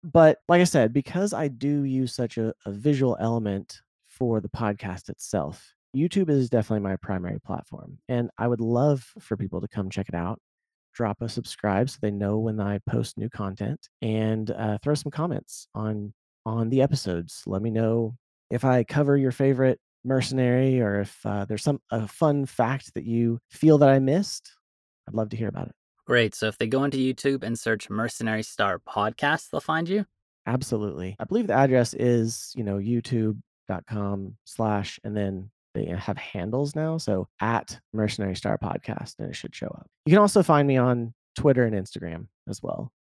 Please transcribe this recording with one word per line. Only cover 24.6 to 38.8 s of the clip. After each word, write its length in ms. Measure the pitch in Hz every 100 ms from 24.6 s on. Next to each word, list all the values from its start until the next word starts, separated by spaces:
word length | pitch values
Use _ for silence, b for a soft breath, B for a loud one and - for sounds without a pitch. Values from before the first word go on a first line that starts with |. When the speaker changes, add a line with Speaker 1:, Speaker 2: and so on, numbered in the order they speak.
| _ _ _ _ -
Speaker 1:
I'd 60 |
love 160 | 104 107
to 80 | 110
hear 100 | 110
about 200 | - -
it. 80 | - _ _ -
Speaker 2:
Great. 260 | 120 110 -
So 120 | 107
if 100 | -
they 100 | 113
go 160 | 131
into 140 | 139 135
YouTube 460 | 131 127 139 139
and 140 | 107 117
search 320 | - 110 -
Mercenary 540 | 101 117 - 117 110
Star 360 | 110 - 101 90
Podcast, 680 | - - 107 - 143 156 -
they'll 120 | 156
find 260 | - 156 165
you? 180 | 202 202 _ _ _ -
Speaker 1:
Absolutely. 680 | 127 - 113 104 71 90 95
I 40 | 110
believe 220 | 214 220
the 60 |
address 400 | 113 135 127 120
is, 580 | - 123 120 113 113 - -
you 80 |
know, 140 | 104 98
youtube 600 | 101 120 - 120 110 107 - _ _
dot 180 | 92 -
com 500 | 107 101 101 98 107
slash, 560 | - - 113 104 95 -
and 120 | 113 104
then 360 | 98 95 101 _ _
they 120 | - 65
have 320 | 90 - 101
handles 580 | - 101 90 123 143 151
now. 220 | 156 160
So 320 | - 95 95 _
at 400 | 104 117 - - _
Mercenary 420 | 110 107 - 98 92
Star 220 | 101 104
Podcast, 600 | 98 -